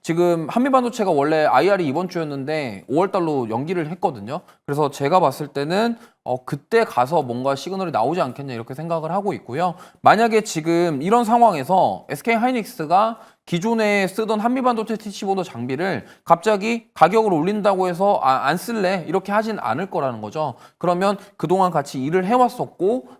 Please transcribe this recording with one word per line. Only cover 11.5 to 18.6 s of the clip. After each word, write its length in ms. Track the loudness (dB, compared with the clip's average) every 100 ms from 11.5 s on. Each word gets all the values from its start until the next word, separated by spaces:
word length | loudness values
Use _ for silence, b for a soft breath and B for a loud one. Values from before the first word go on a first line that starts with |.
| 4 0 2 2 -2 -8
에스케이 280 | -6 -2 0
하이닉스가 840 | 2 -2 -4 -6 0 2 2 -2 B B -6
기존에 600 | -2 0 0 2 2 0
쓰던 320 | -2 -2 0
한미반도체 560 | 0 0 0 -2 -4 -8
티치보드 480 | -8 -8 -4 -2
장비를 640 | -4 -8 -6 -2 -2 -4 B B
갑자기 640 | 2 2 4 0 0 -4 -4
가격을 400 | 4 4 6 4
올린다고 560 | 2 2 2 2 2 0
해서 320 | 0 2 2
"아, 220 | 2 2 2
안 100 |
쓸래." 480 | -2